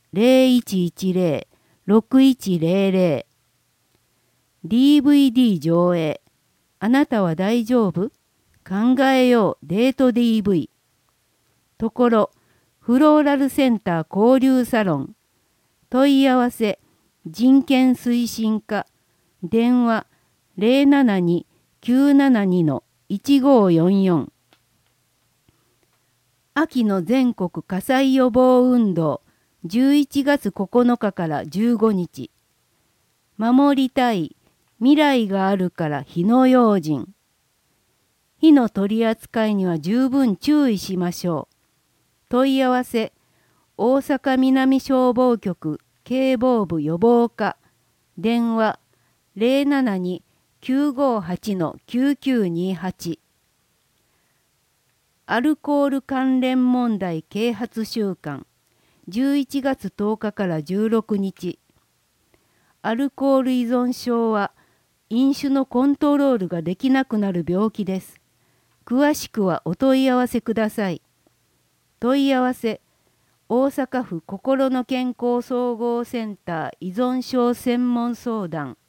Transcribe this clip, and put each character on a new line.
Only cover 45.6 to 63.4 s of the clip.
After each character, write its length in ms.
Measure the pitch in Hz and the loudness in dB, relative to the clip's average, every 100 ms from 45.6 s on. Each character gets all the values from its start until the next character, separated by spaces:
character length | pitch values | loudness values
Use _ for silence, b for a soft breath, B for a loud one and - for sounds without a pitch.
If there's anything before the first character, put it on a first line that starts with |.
| 156 151 _ _ - | -8 -10 _ _ -6
警 320 | 254 262 254 | -2 0 0
防 280 | 254 233 180 | 0 0 -2
部 160 | 165 | -4
予 160 | 147 170 | -4 0
防 300 | 226 240 233 | 2 4 2
課。 300 | - 202 - _ _ _ _ _ - | -2 -6 -6 _ _ _ _ _ -6
電 380 | 208 233 233 226 | -2 0 0 0
話、 240 | 220 - _ _ _ _ _ 196 | -2 -4 _ _ _ _ _ -4
零 300 | 233 269 285 | 0 2 0
七 320 | 277 254 190 | 0 0 -2
二 260 | 180 180 _ _ _ _ | -6 -8 _ _ _ _
九 320 | - 262 294 | -4 -2 -2
五 260 | 247 277 220 | -2 -2 -2
八 380 | 170 180 220 190 | -6 -8 -6 -4
の 180 | 156 - - | -6 -8 -8
九 300 | 240 277 277 | -2 -2 -2
九 320 | 269 247 185 | -2 -2 -2
二 280 | 170 185 175 | -4 -6 -6
八。 440 | 185 - 165 - _ _ _ _ _ _ _ _ _ _ _ _ _ _ _ _ _ _ _ _ - | -10 -10 -12 -12 _ _ _ _ _ _ _ _ _ _ _ _ _ _ _ _ _ _ _ _ -6
ア 160 | 220 | -2
ル 160 | 294 302 | -2 -2
コ 260 | - 285 | -2 0
ー 60 | 277 | 0
ル 120 | 269 | -2
関 380 | - 262 262 262 | -4 -4 0 0
連 320 | 254 254 247 | 0 0 0
問 260 | 247 240 202 | 0 -2 -4
題 260 | 185 160 | -6 -8
啓 280 | - 202 240 | -8 -6 -4
発 320 | 208 240 226 | -4 -8 -8
週 320 | 214 233 202 175 | -8 -6 -6 -6
間、 320 | - 139 - _ _ _ _ _ - | -12 -14 -16 _ _ _ _ _ -10
十 260 | 202 269 285 | -4 -2 -2
一 260 | 262 277 | -4 -4
月 280 | 269 262 190 | -4 -6 -8
十 260 | - 208 220 | -6 -6 -4
日 160 | 214 | -8
か 160 | - 185 | -6 -6
ら 160 | 156 | -6
十 240 | 147 190 220 | -6 -4 -2
六 300 | 226 - 208 | -2 -4 -4
日。 420 | 190 - 180 - _ _ _ _ _ _ _ _ _ _ _ _ | -6 -8 -12 -12 _ _ _ _ _ _ _ _ _ _ _ _
ア 120 | 202 233 | -6 -4
ル 140 | 277 | -6
コ 300 | - 269 | -2 0
ー 20 | 262 | 0